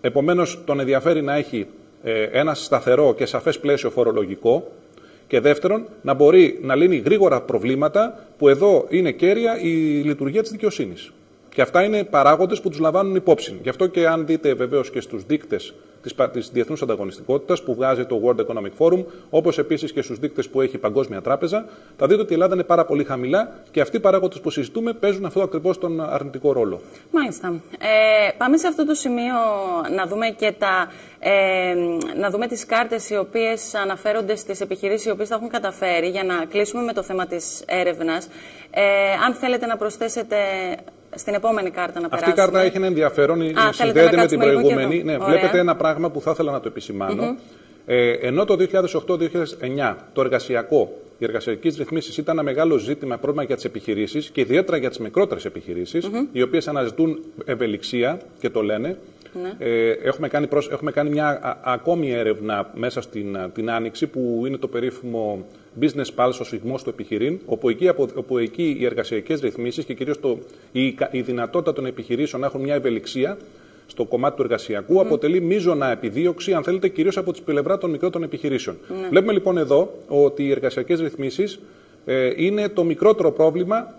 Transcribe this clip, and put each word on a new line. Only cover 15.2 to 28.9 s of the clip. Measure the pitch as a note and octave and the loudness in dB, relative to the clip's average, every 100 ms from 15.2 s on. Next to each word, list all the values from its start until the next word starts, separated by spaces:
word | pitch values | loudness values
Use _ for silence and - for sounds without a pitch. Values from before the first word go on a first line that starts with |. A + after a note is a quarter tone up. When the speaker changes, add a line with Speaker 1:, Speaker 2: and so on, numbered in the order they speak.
| F#2+ | -4
Speaker 1:
δείκτες | D3+ - F#2+ - - - - | -4 -2 -6 -6 -20 -20 -16
της | B2+ | -14
πα-, | - B2+ | -2 0
της | B2 A2 | 0 -4
διεθνούς | B2 A2+ D#3 | -2 -2 -4
ανταγωνιστικότητας | B2+ G#2 G2 - - C3 - E3+ | -2 -2 -4 -8 -2 -2 0 -2
που | - A#2 | -2 -2
βγάζει | C3 B2 B2 | 0 0 0
το | A#2 A#2 | 0 2
World | A#2 G#2+ | 2 -2
Economic | A2+ G2 - | -4 -8 2
Forum, | E3 F3+ F#3 - - | 2 2 -2 -16 0
όπως | D#3 E3 D#3 | 0 2 0
επίσης | D3 D#3 D3 | -2 -2 -2
και | C#3+ | -6
στους | C3 A#2 | -6 -6
δείκτες | C#3+ - A#2+ | -6 -6 -4
που | C3+ | 0
έχει | C3 C3 | -2 -2
η | |
Παγκόσμια | A2 A2+ A#2 G2+ | -2 0 -2 -6
Τράπεζα, | A#2 C#3 E3+ G#3 A3 - - - | -2 -2 0 -2 -6 -20 -20 -2
θα | C#3 | 4
δείτε | G#3 | 4
ότι | G#3 | 4
η | |
Ελλάδα | E3 F3+ | 2 2
είναι | F#3 | 2
πάρα | F3 E3+ D#3+ | 2 2 4
πολύ | D3 | 0
χαμηλά | C#3+ C3 B2+ F#3 A3+ - - | -2 -4 0 0 0 -8 -4
και | D#3+ | -2
αυτοί | C3+ A#3 | 0 2
οι | |
παράγοντες | G3 F#3+ F3+ - | 4 4 0 -4
που | D#3+ | -6
συζητούμε | D3 B2 A3+ A#3 | -4 -4 -4 -4
παίζουν | A3+ G3+ F#3+ F#3 | 0 0 0 -2
αυτό | A3 | -2
ακριβώς | F#3 E3 F3 F#3 | 0 0 -2 -2
τον | F3+ E3 | -2 -4
αρνητικό | D3+ C#3+ C#3 C3 D3 | -2 -4 -4 -2 0
ρόλο. | C3 G#2+ F2 - - - | 2 0 -2 -12 -20 -2
Speaker 2:
Μάλιστα. | E4+ C4 - F3+ E3+ - - | 0 0 -4 -6 -8 -10 -6
Ε, | G#3+ G#3+ A3 G#3+ G3+ - | 2 4 6 6 4 2
πάμε | B3+ D#4 | 2 4
σε | F4+ | 2
αυτό | D#4+ | 0
το | D4+ | 0